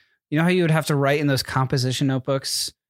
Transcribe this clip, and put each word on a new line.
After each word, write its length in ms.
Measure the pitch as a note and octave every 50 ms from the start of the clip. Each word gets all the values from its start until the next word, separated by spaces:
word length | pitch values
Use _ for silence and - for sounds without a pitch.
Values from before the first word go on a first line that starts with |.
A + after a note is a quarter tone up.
| _ _ _ _ _ -
you 80 | D3
know 60 | D3+ E3+
how 60 | F3+
you 140 | F3+ F#3 E3+
would 80 | D#3+
have 140 | D#3+ D#3+ D3+
to 80 | - D3+
write 240 | C#3 C#3 C#3 D3 D#3
in 80 | D3
those 160 | C#3+ C3+ B2 -
composition 640 | - - C3+ C3 B2+ D3+ C3 B2 C3 B2 - C#3+
notebooks 640 | C3+ C3+ C3 - C#3+ C3+ C3+ - - - - - - - _ _